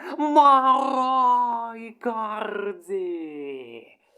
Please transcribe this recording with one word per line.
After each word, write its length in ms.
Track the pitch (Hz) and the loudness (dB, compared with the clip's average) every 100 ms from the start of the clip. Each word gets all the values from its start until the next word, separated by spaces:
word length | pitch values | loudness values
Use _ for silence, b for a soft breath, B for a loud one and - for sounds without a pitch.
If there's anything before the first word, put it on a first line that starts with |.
| 320 294 | -8 -4
Маро 1600 | 302 302 285 269 262 262 269 262 254 262 247 247 240 233 233 226 | 2 6 8 6 4 2 2 -2 0 2 4 2 0 -4 -8 -12
Ікарді, 2250 | 226 226 247 226 214 214 214 208 202 180 180 196 180 170 160 147 143 131 120 117 - _ B | -14 -8 -6 -4 -6 -6 -6 -6 -6 -8 -8 -6 -6 -6 -8 -10 -10 -12 -14 -18 -20 _ B